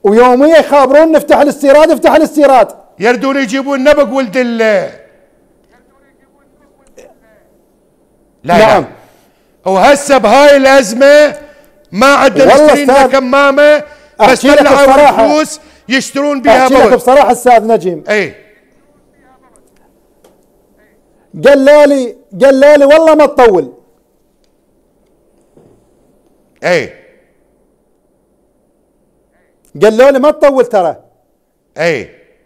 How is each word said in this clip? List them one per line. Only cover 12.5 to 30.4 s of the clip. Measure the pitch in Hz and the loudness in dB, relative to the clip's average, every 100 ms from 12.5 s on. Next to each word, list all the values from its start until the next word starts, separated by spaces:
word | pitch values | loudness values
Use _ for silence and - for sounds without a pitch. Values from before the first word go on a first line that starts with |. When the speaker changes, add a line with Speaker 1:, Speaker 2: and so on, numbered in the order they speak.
Speaker 1:
والله | 269 | 4
Speaker 2:
نشتري | 302 285 | 2 2
لنا | 277 | 0
Speaker 1:
أستاذ، | 277 262 | 0 0
Speaker 2:
كمامة، | 269 254 277 277 277 294 302 | -2 -2 0 0 2 0 0
بس | - - _ - | -4 -20 _ -2
Speaker 1:
أحكي | 240 247 262 | 0 2 2
لك | 294 | 2
Speaker 2:
طلعوا | 285 277 | 2 2
Speaker 1:
بصراحة. | 277 269 285 - | 2 4 2 2
Speaker 2:
الفلوس | 294 302 311 - _ _ - | -2 -2 -6 -12 _ _ -8
يشترون | 262 - 269 294 285 | -8 -6 -6 -6 -4
بيها | 233 247 | -2 0
Speaker 1:
أحكي | 262 | 2
لك | 269 | 2
Speaker 2:
بوك. | 220 | 0
Speaker 1:
بصراحة | 254 247 277 220 | -2 0 0 0
أستاذ | 247 254 233 214 | -2 2 2 2
نجيم. | 220 175 160 151 | -4 -4 -10 -6
Speaker 2:
إي. | 208 165 - _ _ _ _ _ _ _ _ _ _ _ _ _ _ _ _ _ _ _ _ _ _ _ _ _ _ _ _ _ - | -6 -6 -12 _ _ _ _ _ _ _ _ _ _ _ _ _ _ _ _ _ _ _ _ _ _ _ _ _ _ _ _ _ -6
Speaker 1:
قال | 262 285 | -2 0
لي، | 269 294 285 285 240 - _ 180 | 2 2 2 0 -6 -12 _ -2
قال | 262 | 0
لي: | 269 285 294 | 2 2 2
"والله | 277 311 320 | 2 2 2
ما | 302 | 2
تطول". | 294 294 240 175 135 - _ _ _ _ _ _ _ _ _ _ _ _ _ _ _ _ _ _ _ _ _ _ _ _ _ _ _ _ | 0 2 0 0 -6 -16 _ _ _ _ _ _ _ _ _ _ _ _ _ _ _ _ _ _ _ _ _ _ _ _ _ _ _ _
Speaker 2:
إي. | 160 175 110 - _ _ _ _ _ _ _ _ _ _ _ _ _ _ _ _ _ _ _ _ _ _ _ _ _ _ _ 143 | -4 -4 -6 -16 _ _ _ _ _ _ _ _ _ _ _ _ _ _ _ _ _ _ _ _ _ _ _ _ _ _ _ -6
Speaker 1:
قال | 202 | -4
لي: | 220 277 269 | 2 0 2
"ما | 294 | -2
تطول | 302 | 0